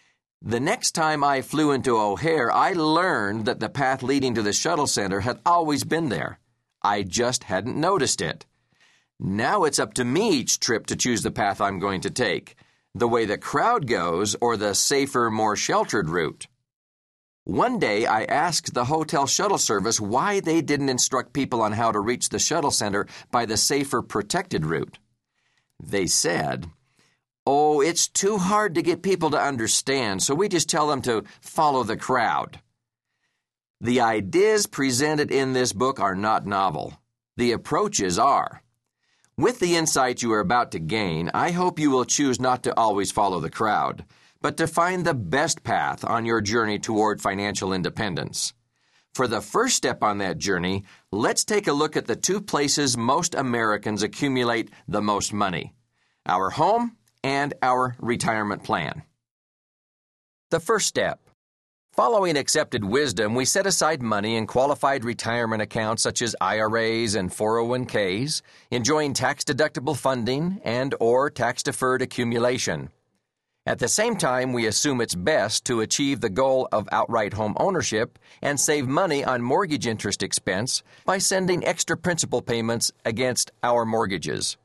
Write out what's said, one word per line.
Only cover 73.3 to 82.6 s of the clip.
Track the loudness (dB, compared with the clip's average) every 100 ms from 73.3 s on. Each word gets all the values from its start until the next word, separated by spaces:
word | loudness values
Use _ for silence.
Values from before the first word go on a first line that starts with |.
| _ _ _ -6
At | -2
the | 0
same | 0 0 0
time, | 0 0 0
we | 0 0
assume | 0 0 0
it's | -2 -2
best | 0 2 2 -2 -2
to | -2
achieve | 0 0 0 0
the | -2
goal | 0 2 2 2
of | -2 0
outright | -2 0 0 0
home | -2 -4 0
ownership | 0 0 0 -2 -2 _ _ -6
and | -4 0
save | 0 0 2
money | 2 2 2
on | 0 0
mortgage | 2 0 0 -2 -2
interest | -2 -2 -4
expense | -4 -4 -2 -2 -2 -4 -6 -12 -2
by | 0
sending | 2 0 2 0
extra | 0 -2 -2 -2
principal | -2 -2 -2 -2
payments | -2 -2